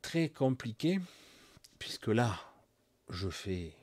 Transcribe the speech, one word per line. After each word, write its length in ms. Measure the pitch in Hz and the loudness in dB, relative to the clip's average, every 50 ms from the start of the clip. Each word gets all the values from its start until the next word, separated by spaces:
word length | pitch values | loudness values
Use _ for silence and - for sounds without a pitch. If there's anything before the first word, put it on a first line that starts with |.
très 260 | - - - 165 165 151 | -8 -2 0 2 2 0
compliqué, 720 | - - 139 131 127 - - 117 110 - - 160 185 196 175 - - - - - - - - - - - - - - - | 2 2 4 4 4 2 -2 -6 -4 0 2 2 2 2 0 -4 -10 -20 -20 -20 -20 -20 -20 -20 -20 -20 -20 -20 -16 -14
puisque 300 | - - - - - 113 | -10 -10 -10 -4 0 2
là, 300 | 107 113 123 113 95 - - - - - _ _ _ _ _ _ _ _ _ - | 4 4 4 2 0 -4 -8 -14 -20 -20 _ _ _ _ _ _ _ _ _ -12
je 220 | - 90 98 92 | -6 -4 -4 -4
fais 440 | - - - 98 92 90 85 80 - - | -4 -6 -4 -4 -4 -4 -4 -8 -12 -16